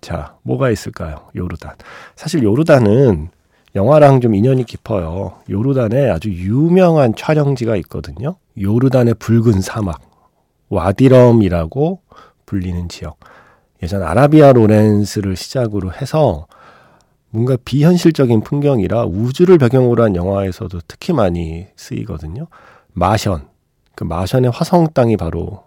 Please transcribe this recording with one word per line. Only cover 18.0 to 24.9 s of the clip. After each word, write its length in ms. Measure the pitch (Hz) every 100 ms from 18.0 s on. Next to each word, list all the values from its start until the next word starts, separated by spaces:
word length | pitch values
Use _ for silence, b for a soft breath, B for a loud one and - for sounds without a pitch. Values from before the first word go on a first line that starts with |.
| 170 156 135 113
풍경이라 640 | 104 143 143 131 90 104 110
우주를 520 | 90 120 131 180 180
배경으로 460 | 123 131 123 117
한 120 | 113 90
영화에서도 640 | 90 98 98 90 92 87 -
특히 260 | - -
많이 540 | 165 98 87 82 82 98 _
쓰이거든요. 720 | - 120 110 82 78 90 165 b b b b
마션, 540 | - 90 110 - 85 - _ _ _ _ -
그 80 |
마션의 480 | 90 82 95 127 127
화성 380 | 117 165 180 160